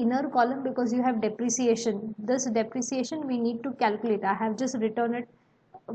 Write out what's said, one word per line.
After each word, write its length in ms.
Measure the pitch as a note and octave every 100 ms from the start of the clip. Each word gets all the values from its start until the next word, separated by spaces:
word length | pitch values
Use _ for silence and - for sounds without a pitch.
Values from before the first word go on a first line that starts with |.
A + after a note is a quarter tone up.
inner 260 | A#3 C4 D4
column 340 | B3+ A#3+ C4+
because 300 | C4 B3+ B3
you 100 | B3
have 200 | B3+ A3+
depreciation. 920 | G#3+ G#3+ A#3+ A#3 B3 A3+ A3+ G#3 A3 -
This 280 | G#3 B3+ B3+
depreciation 800 | A3 A3 C4 B3 C4 B3 D#4+ C#4+
we 100 | B3
need 240 | A#3 A#3
to 80 | C#4
calculate. 520 | B3+ A3+ G#3 A#3 G3+ F#3+
I 80 |
have 240 | G3 A3 G#3+
just 180 | C4 B3+
written 360 | A3 A3 A#3
it 160 | A#3+ A#3+ _ _ _ _ - -